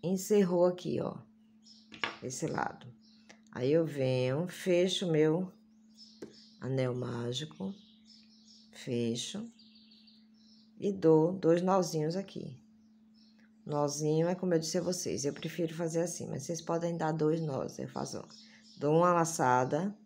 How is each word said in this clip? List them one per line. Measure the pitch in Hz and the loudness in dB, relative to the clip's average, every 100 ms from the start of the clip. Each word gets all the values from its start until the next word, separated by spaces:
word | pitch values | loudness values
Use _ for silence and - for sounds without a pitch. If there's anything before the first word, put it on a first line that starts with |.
encerrou | 165 190 - 208 185 180 | 0 -2 4 4 6 6
aqui, | 180 175 - - | 4 4 -4 -4
ó, | - - - - _ _ - - _ - - - | -4 -6 -16 -20 _ _ -20 -20 _ -8 -8 -6
esse | 123 131 156 | -10 -6 -4
lado. | - - - - - - - - - - | -2 -4 -6 -18 -20 -20 -20 -20 -20 -16
Aí, | - 127 | -4 2
eu | 160 | 2
venho, | 160 139 131 127 127 139 175 | 2 0 0 2 0 -2 -4
fecho | - - 175 185 - 180 | -6 0 2 2 0 0
meu | 156 156 160 185 - _ _ _ - - - - - - - | 4 4 2 -2 -10 _ _ _ -20 -20 -20 -20 -20 -20 -12
anel | 127 131 127 | -4 0 0
mágico, | 123 123 120 120 127 156 - 190 202 - - - - - - - - - | -2 -4 -6 -4 -6 -8 -8 -10 -10 -18 -20 -20 -20 -20 -20 -20 -20 -20
fecho | - - 120 117 117 - 202 233 - - - - - - - _ _ - - _ - | -14 -4 -2 0 -2 -6 -8 -10 -14 -20 -20 -20 -20 -20 -20 _ _ -20 -20 _ -4
e | 202 | -4
dou | 196 160 160 160 | 2 6 6 6
dois | 190 160 170 | 2 2 4
nozinhos | 185 190 170 160 151 180 | 4 2 2 -2 -2 -4
aqui. | 196 - 156 131 - - _ _ _ - - _ - _ | -8 -12 -14 -16 -20 -20 _ _ _ -20 -20 _ -20 _
Nozinho | - 147 147 147 151 156 165 | -6 -2 -2 0 0 2 0
é | |
como | 180 185 | 0 0
eu | 165 | 0
disse | 160 185 | 0 -2
a | |
vocês, | 170 180 - 90 | -2 -4 -4 -2
eu | 139 | -4
prefiro | 147 165 160 160 | -4 -10 -4 -4
fazer | 160 170 165 | -2 -4 -2
assim, | 170 170 - | -2 -4 -8
mas | - | -8
vocês | 131 165 | -6 -8
podem | - 170 170 170 | -4 -2 -2 -2
dar | 160 | -2
dois | 156 151 165 | 2 2 2
nós. | 156 131 78 - | 0 -4 -4 -8
Eu | - | -8
faço, | 135 139 - | -6 -6 -8
ó, | - - - - - - | -12 -20 -20 -20 -20 -4
dou | 143 156 | 2 6
uma | 175 | 6
laçada | 175 160 160 131 123 131 147 196 202 | 4 2 2 4 4 4 0 -2 -6